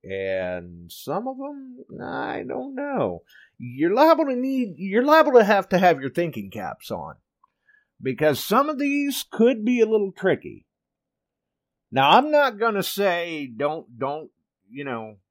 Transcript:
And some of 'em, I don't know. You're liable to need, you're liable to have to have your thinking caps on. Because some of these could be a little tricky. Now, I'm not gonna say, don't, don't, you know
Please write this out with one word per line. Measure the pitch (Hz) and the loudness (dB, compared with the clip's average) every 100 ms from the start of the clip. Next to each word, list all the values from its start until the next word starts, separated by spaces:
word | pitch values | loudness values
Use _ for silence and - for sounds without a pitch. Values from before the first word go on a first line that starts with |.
And | 90 95 95 95 92 90 87 85 87 | -10 -8 -4 -4 -4 -8 -10 -18 -20
some | - - 170 247 | -16 -8 -8 -8
of | 262 | -10
'em, | 277 285 269 247 - - | -12 -14 -18 -20 -20 -14
I | - - - - 254 | -10 -8 -8 -8 -8
don't | - 262 | -10 -10
know. | 262 285 262 113 85 _ _ _ _ | -10 -6 -4 -4 -6 _ _ _ _
You're | 123 127 165 | -14 -4 0
liable | 214 311 311 294 | 4 6 6 2
to | 247 | -2
need, | 262 269 226 156 | -2 -2 -4 -6
you're | 190 202 | 0 2
liable | 277 311 294 | 6 6 8
to | 247 | 6
have | 202 202 - | 6 2 2
to | 180 | 4
have | 185 147 | 4 4
your | 135 | -2
thinking | 151 170 120 98 | -4 -4 -6 -10
caps | 110 87 - - | -10 -10 -10 -10
on. | 95 78 - _ _ _ _ _ _ _ _ | -10 -10 -16 _ _ _ _ _ _ _ _
Because | 131 120 151 135 | -6 2 2 2
some | - 220 285 | 0 0 0
of | 285 | -2
these | 285 285 285 262 - | -2 -2 -2 -6 -10
could | - 233 226 214 | 2 4 4 0
be | 247 | 2
a | 220 | 2
little | 220 196 | 2 -2
tricky. | - 185 151 - - _ _ _ _ _ _ _ _ _ _ _ _ _ | -2 0 0 -4 -20 _ _ _ _ _ _ _ _ _ _ _ _ _
Now, | 127 139 | 0 6
I'm | 190 294 | 6 6
not | 302 277 202 | 2 2 0
gonna | 226 202 | -2 -2
say, | - - 196 175 170 160 135 | -4 -2 0 0 -4 -8 -10
don't, | 110 147 156 - 120 | -4 -4 -4 -12 -8
don't, | 135 151 156 _ _ _ 95 | -6 -6 -12 _ _ _ _
you | 127 143 | -12 -8
know | 117 110 101 _ | -8 -10 -16 _